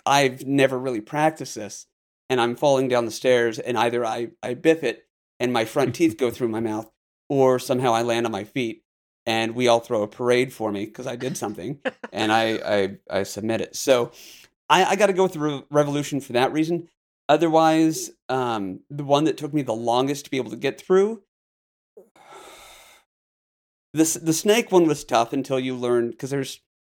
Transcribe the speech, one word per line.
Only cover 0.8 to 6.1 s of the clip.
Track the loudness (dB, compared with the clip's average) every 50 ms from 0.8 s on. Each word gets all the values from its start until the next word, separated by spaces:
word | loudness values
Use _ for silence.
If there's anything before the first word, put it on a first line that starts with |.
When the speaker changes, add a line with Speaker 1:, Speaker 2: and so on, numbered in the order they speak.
| -4 -4 -6 -6
Speaker 1:
practiced | -6 -6 -2 0 0 0 0 -2 -12 -12 -12
this," | -12 -12 -12 -14 -16 -20 _ _ _ _ _ _ _ _ -4
and | -2 0
I'm | 0 0 0
falling | 0 2 2 2 2 2
down | 0 0 0 0
the | -2
stairs, | -6 -2 2 2 4 4 2 0 -2 -4
and | -6 -4 0
either | 0 0 0 0 -2 -4
I, | -4 -4 -6 -8 -10 -10 -10
I | -8 -8 -6
biff | 0 2 2 2 2 0
it | -4 -6 -6 _ _ _ _ _ _ _ -4
and | -2 0 0
my | 0 0
front | 0 0 0 0 0 0
teeth | 2 0 0